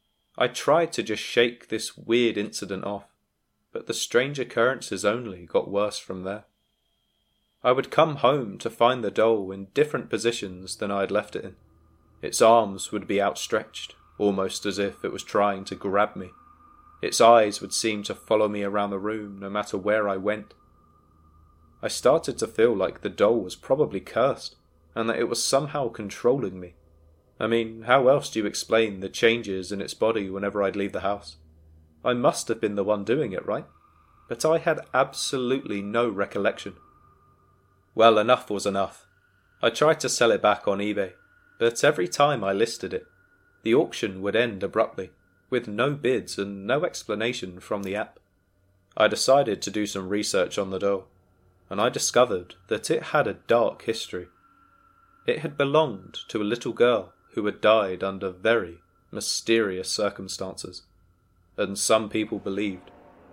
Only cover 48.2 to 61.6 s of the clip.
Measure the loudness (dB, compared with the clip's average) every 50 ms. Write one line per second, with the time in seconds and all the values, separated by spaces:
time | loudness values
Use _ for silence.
48.2 | _ _ _ _ _ _ _ _ _ _ _ _ _ _ 0 4 4 4 4 2
49.2 | 4 6 6 6 6 2 0 -4 -4 -4 -2 -2 -2 -2 -4 -6 -6 -4 -2 -2
50.2 | -2 0 0 0 0 0 -2 -4 -4 -4 -4 -2 -2 -2 -2 -2 -6 _ _ _
51.2 | _ _ _ _ _ _ _ _ _ -8 -2 0 0 0 0 -2 -2 2 4 4
52.2 | 4 4 2 -4 -6 -8 -18 _ _ -4 -4 -2 -2 -2 -2 -2 -2 0 0 0
53.2 | 0 0 -2 -4 _ 2 4 4 4 2 -2 -4 -4 -4 -4 -4 -6 -10 -10 -10
54.2 | -12 -12 _ _ _ _ _ _ _ _ _ _ _ _ _ _ _ _ _ _
55.2 | -4 -4 -2 -2 -4 -6 -2 -2 0 2 4 2 2 2 -2 -8 -14 -16 -16 -16
56.2 | -12 -8 -6 -4 -4 -4 -4 -4 -6 -4 0 2 2 2 2 0 -2 -6 _ _
57.2 | _ _ -8 -6 -4 -4 -4 0 4 4 4 4 4 0 -4 -4 -6 -6 -6 -4
58.2 | -6 -8 -6 -2 0 2 2 2 0 -4 -12 -16 _ _ _ _ _ -14 -12 -10
59.2 | -6 -6 -6 -4 0 2 2 2 2 0 -2 -6 -6 -6 -4 -2 -2 -2 -2 -6
60.2 | -12 -12 -10 -10 -10 -10 -10 -12 -14 -14 -14 -16 -20 _ _ _ _ _ _ _
61.2 | _ _ _ _ _ _ _ -4